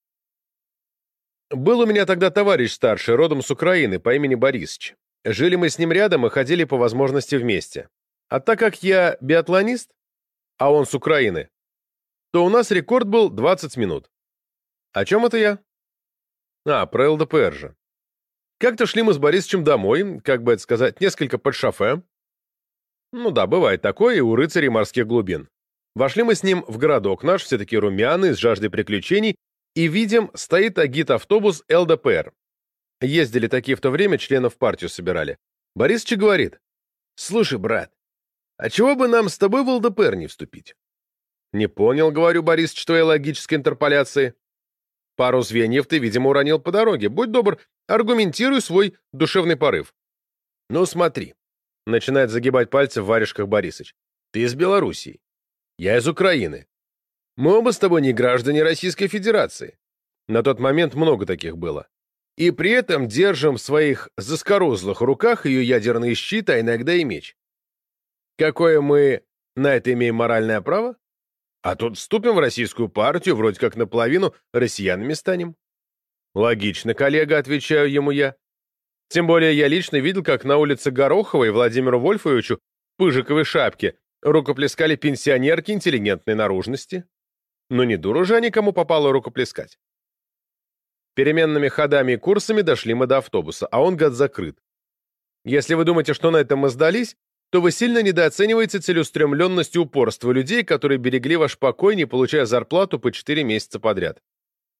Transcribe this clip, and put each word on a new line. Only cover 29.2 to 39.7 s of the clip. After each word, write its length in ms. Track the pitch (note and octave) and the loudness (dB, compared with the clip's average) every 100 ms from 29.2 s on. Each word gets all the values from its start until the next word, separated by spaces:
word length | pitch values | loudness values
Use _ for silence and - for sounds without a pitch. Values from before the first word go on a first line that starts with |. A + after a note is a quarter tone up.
| A3 - _ _ _ - | 0 -4 _ _ _ -4
и 120 | E3 | -2
видим, 420 | F3+ A3+ A3+ G#3+ - | 0 0 0 -2 -8
стоит 420 | - F3 A3 F3+ | -2 0 0 0
агит-автобус 840 | D3 C#3 D3+ A#2+ - G#3+ G#3 D#3 - | -2 -2 -2 -2 0 0 2 -2 0
Л 200 | E3 E3+ | 0 2
Д 100 | D#3+ | 2
П 140 | C3 | 2
Р. 220 | F2 - _ _ _ _ _ _ - | 0 -2 _ _ _ _ _ _ -8
Ездили 460 | C3 D#3+ C3 A#2 A2 | -2 0 0 0 0
такие 280 | C3 C3 C3 | -2 -2 -2
в 60 | |
то 80 | C3+ | 0
время, 300 | C3 G3 C#3 | 0 0 0
членов 340 | - C3 B2 | 0 0 0
в 40 | - | 0
партию 280 | A#2 F2+ F2 | -2 -2 -8
собирали. 520 | - F2 E2+ D2+ - _ _ _ | -8 -6 -4 -4 -8 _ _ _
Борисыч 420 | - C3 A#3 - A3 | -2 0 0 -2 0
говорит: 440 | G#3 F#3 G2 - _ _ _ _ _ _ | 2 2 0 -6 _ _ _ _ _ _
«Слушай, 420 | - G#3+ G3 A#2 | -6 -2 -2 -2
брат, 340 | G#2 G#2+ - _ _ _ _ _ _ _ | -2 -4 -4 _ _ _ _ _ _ _
а 120 | - | -8
чего 260 | - B3+ C4+ | 2 2 2
бы 120 | B3 | 2
нам 220 | A#3 G3+ | 2 0
с 80 | - | 0
тобой 240 | G3 B3 | 0 2
в 60 | |
Л 100 | C4 | 0